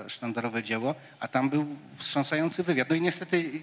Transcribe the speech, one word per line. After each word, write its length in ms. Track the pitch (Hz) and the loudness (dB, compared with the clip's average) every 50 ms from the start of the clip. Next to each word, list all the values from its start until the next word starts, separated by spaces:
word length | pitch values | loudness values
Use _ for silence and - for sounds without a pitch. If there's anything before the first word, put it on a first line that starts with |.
| 104 | -8
sztandarowe 560 | - - - - 120 110 117 113 117 110 117 110 | -8 -8 -6 -6 -4 -4 -2 -2 -2 -2 -4 -2
dzieło, 320 | 107 113 110 117 135 156 - - - - - | -2 -2 0 0 -2 -2 -4 -8 -18 -12 -10
a 80 | 117 113 | -6 -2
tam 220 | - 131 131 135 | 0 0 2 2
był 160 | 143 151 147 147 147 - - - - | 2 2 0 0 -4 -10 -14 -16 -10
wstrząsający 640 | - - - - 143 135 - 156 151 160 165 156 - 175 | -8 -6 -2 0 0 0 2 2 2 2 2 0 0 0
wywiad. 280 | 175 160 131 123 - | 2 2 2 2 4
No 60 | 160 | 4
i 40 | 165 | 4
niestety 500 | 170 180 - - 185 - 180 175 165 151 131 160 | 4 4 2 0 0 2 2 2 2 2 -2 0